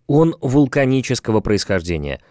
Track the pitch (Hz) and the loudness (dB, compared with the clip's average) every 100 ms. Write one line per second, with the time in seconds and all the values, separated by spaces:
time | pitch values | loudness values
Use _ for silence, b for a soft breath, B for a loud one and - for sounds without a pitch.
0 | - 143 165 160 135 139 135 143 131 135 | -2 2 2 0 0 2 2 2 0 0
1 | - 123 - 107 104 101 - 95 85 80 | -2 -4 -2 0 0 -2 0 -4 -2 -6
2 | 71 65 b | -6 -10 b